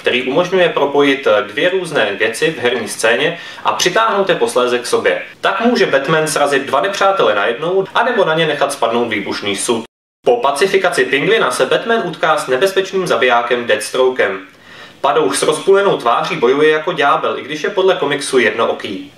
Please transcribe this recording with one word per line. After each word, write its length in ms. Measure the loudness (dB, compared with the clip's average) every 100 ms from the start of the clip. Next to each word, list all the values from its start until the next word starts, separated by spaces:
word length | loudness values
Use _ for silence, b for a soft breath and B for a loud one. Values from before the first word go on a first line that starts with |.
který 220 | -2 -2
umožňuje 460 | 0 0 0 2 2
propojit 600 | 2 0 2 2 2 2 2 0
dvě 240 | -2 0
různé 460 | 0 -2 -2 -2 0
věci 320 | -2 0 -2
v 80 | 0
herní 300 | -2 -2 -6
scéně 500 | -2 0 2 0 -4 B B
a 80 | -4
přitáhnout 560 | -2 0 2 0 0 0
je 60 |
posléze 440 | 0 0 0 0 0
k 80 | 0
sobě. 360 | 0 0 -2 -6 -4
Tak 200 | -4 0
může 260 | 0 2 2
Batman 400 | 0 0 0 0
srazit 360 | 0 2 0
dva 180 | 0 -2
nepřátele 540 | -2 0 0 2 2
najednou, 500 | 2 0 -2 -2 -2 -2
anebo 300 | -2 0 0
na 100 | 0
ně 120 | 2 0
nechat 260 | 0 -2
spadnout 360 | 0 -2 0 -2
výbušný 480 | -2 -4 -6 -4 -4
sud. 280 | -2 -2 -4 _ _ _ 0
Po 100 | 2
pacifikaci 680 | 2 0 2 2 0 0
Pingvina 460 | 0 0 0 0 0
se 160 | 0 0
Batman 360 | 0 0 -2
utká 320 | -2 -4 0 0
s 100 | 0
nebezpečným 600 | 0 2 0 -2 -4 0
zabijákem 600 | 2 2 2 0 -2 0
Deathstrokem. 760 | -2 -2 0 0 2 -2 -2 -12 B B B B B
Padouch 360 | 0 0 0 0
s 60 |
rozpůlenou 540 | 0 0 4 4 4 0
tváří 400 | 0 0 -2 0
bojuje 340 | 2 4 4
jako 220 | 2 -2
ďábel, 460 | 0 2 2 0 -4
i 40 |
když 200 | -8 -6
je 80 | -4
podle 240 | 0 2
komiksu 440 | 2 0 -4 0 2
jednooký. 760 | 2 2 -2 -2 -8 -10 -12